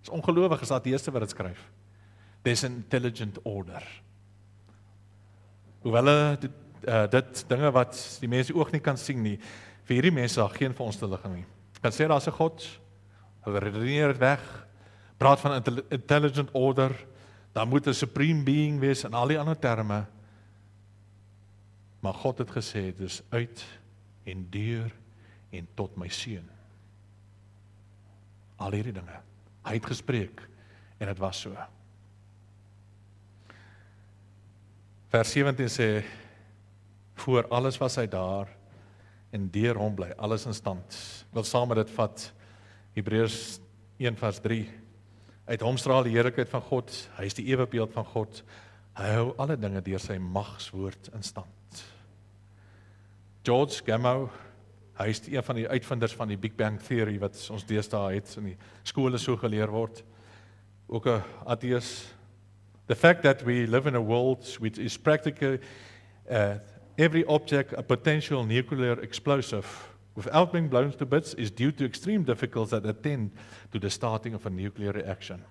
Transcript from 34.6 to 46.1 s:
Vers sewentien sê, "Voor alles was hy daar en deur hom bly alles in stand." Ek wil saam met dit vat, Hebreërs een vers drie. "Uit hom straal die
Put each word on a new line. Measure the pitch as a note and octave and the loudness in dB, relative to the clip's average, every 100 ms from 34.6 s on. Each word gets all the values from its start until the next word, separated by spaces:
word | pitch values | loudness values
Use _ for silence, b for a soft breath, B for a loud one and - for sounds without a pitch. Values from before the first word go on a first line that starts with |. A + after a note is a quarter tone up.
| - - - - - | -20 -20 -20 -20 0
Vers | A#2 A2 | 2 4
sewentien | D3 C#3+ C3+ B2 | 2 2 2 -2
sê, | - A2+ G#2+ G#2 B B B B B - - - - - | 2 2 2 -4 B B B B B -20 -20 -20 -20 -20
"Voor | - - B2 A#2 | -8 2 2 4
alles | A#2+ C3 C3 | 2 0 0
was | C3 C3 | -2 0
hy | A2 | -2
daar | F#2+ F#2 G2 G2+ - - b b b b b b | -2 -2 -2 -6 -12 -20 b b b b b b
en | G#2+ F#2+ | -6 -4
deur | F#2+ A2+ A2 | 0 2 2
hom | G#2+ | -2
bly | G2 F2+ - | -2 -8 -6
alles | G#2+ A2 B2 | -2 -2 -2
in | |
stand." | G#2 - F#2 F2+ - - - - | -6 -6 -6 -10 -14 -14 -16 -8
Ek | |
wil | A2+ | -6
saam | G#2+ B2 B2 | 0 0 2
met | A2+ | 2
dit | A2 | 0
vat, | - G#2+ - - - b b b b b | 0 -2 -2 -16 -16 b b b b b
Hebreërs | - G#2 G#2+ A2+ - - - - - - - | -8 -2 0 0 -2 -10 -14 -18 -20 -20 -4
een | B2 G#2+ | -4 -2
vers | A2+ G2 | -4 -2
drie. | A2 A2+ G#2 - - - - b b b | -2 -2 -2 -10 -20 -20 -20 b b b
"Uit | - A2+ | -6 -2
hom | A2 B2+ | 0 0
straal | - C3 | 4 4
die | B2 | 6